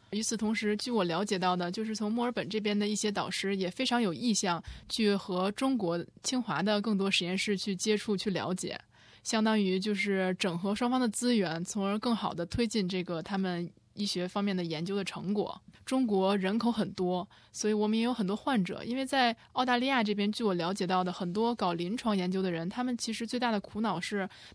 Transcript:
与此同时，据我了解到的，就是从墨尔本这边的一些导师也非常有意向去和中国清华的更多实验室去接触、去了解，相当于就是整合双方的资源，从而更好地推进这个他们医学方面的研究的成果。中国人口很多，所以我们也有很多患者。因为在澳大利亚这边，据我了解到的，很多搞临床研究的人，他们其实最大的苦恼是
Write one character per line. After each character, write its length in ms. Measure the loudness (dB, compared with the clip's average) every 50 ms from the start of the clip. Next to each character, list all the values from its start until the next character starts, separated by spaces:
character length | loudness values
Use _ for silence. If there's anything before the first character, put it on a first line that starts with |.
| _ -8
与 120 | -6 -4 -2
此 120 | -2 -2 -2
同 180 | 0 0 0
时， 200 | 0 0 0 0 -2
据 120 | -2 0
我 140 | 2 2 2
了 200 | 2 2 0 0
解 140 | 0 0 2
到 180 | 2 2 2
的， 140 | 2 0 -2
就 160 | -4 -4 -4
是 100 | -4 -4
从 160 | -4 -2 -2
墨 140 | 0 0 -2
尔 60 | -2
本 160 | -2 -2 -4 -2
这 100 | -2 -2
边 180 | 0 0 0 2
的 100 | 0 0
一 80 | 0
些 160 | 0 0 0
导 180 | 0 -2 -2 -2
师 260 | -2 -2 -2 -2 0
也 140 | 0 -2 -2
非 160 | -2 -2 -2
常 160 | 0 2 2
有 120 | 2 2 0
意 200 | 0 0 2 2
向 300 | 2 2 0 0 -2 -4 -10 -14 -14 -10 -6
去 240 | -2 2 2 4 2
和 380 | 2 0 -2 -2 0 0 0
中 260 | 0 0 0 2 2 2
国 260 | 2 0 0 0 -2 -6 -10 -10 -4
清 180 | -2 0 0
华 220 | 0 0 0 0 2
的 180 | 2 2 2
更 160 | 2 2 2 2
多 140 | 2 2
实 140 | 2 2 0
验 120 | 0 0 -2
室 180 | 0 0 0
去 200 | 0 0 -2 -4
接 200 | -2 2 2 2
触、 200 | 2 2 0 -2
去 160 | 0 0 0
了 220 | -2 0 0 -2 -2
解， 260 | -2 -4 -6 -8 -8 -12 _ _ -20 -20 -20 -20 -14
相 220 | -6 -2 0 2 4
当 180 | 4 4 4
于 160 | 4 4 2 2
就 160 | 0 0 0
是 400 | 0 0 0 2 2 2 0 0 0
整 180 | -2 -2 -2 -2
合 160 | -2 -2 -2
双 160 | 0 0 0
方 100 | 2 2
的 80 | 2 0
资 260 | 0 0 2 2 4
源， 280 | 4 2 2 -2 -4 -6
从 220 | -4 -2 -2 0
而 140 | 0 0 0
更 160 | 0 0 0
好 180 | 0 -2 -2 -4
地 120 | -4 -4
推 200 | -4 -2 0 0
进 220 | 0 0 0 0 0
这 160 | 0 -2 -2
个 180 | -4 -4 -6
他 160 | -4 -4 -2 -2
们 320 | 0 0 -2 -2 -4 -6 -10 _ _ _ -8
医 100 | -6 -4
学 200 | -2 -2 -2 -2
方 160 | -2 -2 -2
面 140 | 0 0 0
的 80 | 0 -2
研 200 | -2 -4 -4 -4
究 120 | -2 -2
的 80 | -4 -4
成 300 | -4 -6 -6 -4 -2 -2
果。 280 | 0 -2 -2 -6 -12 -16 -20 -20 -16 -6
中 200 | -2 0 2 2
国 300 | 4 4 4 4 4 4
人 220 | 2 2 2 2 2
口 100 | 2 2
很 220 | 2 2 0 -2
多， 340 | -2 -2 0 0 0 0 -2 -6 -12 -20 -20 -14 -8
所 160 | -4 0 0
以 40 | 2
我 140 | 2 2 2
们 100 | 2 2
也 60 | 2
有 100 | 2 0
很 120 | 0 0 0
多 80 | 0
患 260 | -2 0 0 2 2
者。 220 | 2 0 -2 -6 -6
因 140 | -4 -4 -4
为 80 | -2
在 300 | 0 2 4 4 4 2 -2 -6 -6 -2
澳 120 | 0 2
大 120 | 2 2 2
利 100 | 2 2
亚 160 | 2 2 2
这 100 | 2 2
边， 160 | 2 0 0
据 140 | 0 2 2
我 100 | 2 2
了 200 | 2 0 0 0
解 120 | 0 0
到 160 | 2 2 2
的， 120 | 2 0 -2
很 180 | -4 -4 -2
多 240 | 0 0 0 0 0
搞 180 | 0 0 0 0
临 220 | 0 -2 -2 -4
床 200 | -2 0 0 2
研 140 | 2 2 2
究 120 | 0 0
的 100 | 0 0
人， 160 | 0 -2 -4 -4
他 160 | -4 -4 -2
们 140 | -2 -4 -4
其 160 | -4 -4 -4
实 120 | -4 -4
最 140 | -4 -4 -2
大 120 | 0 0
的 80 | 0 -2
苦 200 | -2 -4 -4 -4
恼 200 | -2 -2 -2 -2
是 280 | -4 -4 -2 -4 -4 -4 -8 -12 -20 -20 -12